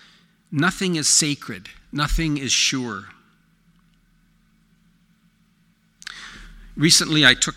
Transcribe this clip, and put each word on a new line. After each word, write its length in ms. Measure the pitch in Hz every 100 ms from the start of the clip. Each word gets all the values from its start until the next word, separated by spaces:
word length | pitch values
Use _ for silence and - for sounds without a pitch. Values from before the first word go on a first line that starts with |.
| - _ _ _ _
Nothing 440 | 147 175 - 190 165
is 140 | 139
sacred. 600 | - 151 143 - 113 - - _
Nothing 460 | 143 147 - 160 147
is 140 | 135
sure. 540 | - - 135 123 101 95 - _ _ _ _ _ _ _ _ _ _ _ _ _ _ _ _ _ _ _ _ _ _ _ _ _ _ _ _ - - - - - - - -
Recently, 480 | 147 - 170 156 139
I 80 |
took 220 | 123 -